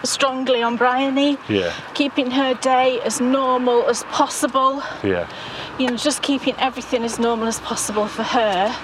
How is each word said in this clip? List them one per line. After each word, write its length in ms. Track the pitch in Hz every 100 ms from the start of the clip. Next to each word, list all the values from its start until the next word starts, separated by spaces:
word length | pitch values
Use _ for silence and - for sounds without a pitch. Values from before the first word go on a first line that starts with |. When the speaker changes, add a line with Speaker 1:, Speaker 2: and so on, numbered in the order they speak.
Speaker 1:
strongly 580 | 254 - 269 262 262 247
on 140 | 233 233
Bryony. 600 | 247 254 269 269 285 285 -
Speaker 2:
Yeah. 240 | 101 87 - -
Speaker 1:
Keeping 360 | - 277 - 254
her 240 | 262 269
day 460 | 254 269 254 254 254
as 200 | 226 -
normal 680 | 247 269 262 254 247 240 -
as 160 | 233
possible. 760 | - - 277 - 285 269 262 277 - -
Speaker 2:
Yeah. 260 | 101 90 82 - - - - -
Speaker 1:
You 100 | 254
know, 60 | 240
just 260 | 302 -
keeping 320 | - 269 - -
everything 440 | 269 254 - 247
as 140 | 233 226
normal 300 | 233 233 226
as 100 | 220
possible 460 | - 226 - 214 208
for 160 | -
her. 520 | 220 247 220 180 208 247